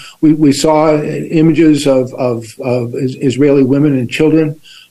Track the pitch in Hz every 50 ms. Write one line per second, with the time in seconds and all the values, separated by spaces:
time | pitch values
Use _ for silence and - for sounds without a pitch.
0 | - - - _ - 151 160 151 151 143 135 - - 160 156 151 156 160 156 151
1 | 151 - 143 143 147 - - 160 156 165 151 147 165 156 151 139 - 143 135 131
2 | 127 123 - - 135 123 117 113 110 107 - - - 127 120 123 120 120 120 -
3 | 135 127 131 - - 135 113 123 147 143 139 143 135 120 139 139 143 151 139 131
4 | 120 - - - 156 156 156 160 156 147 151 - - - - - - _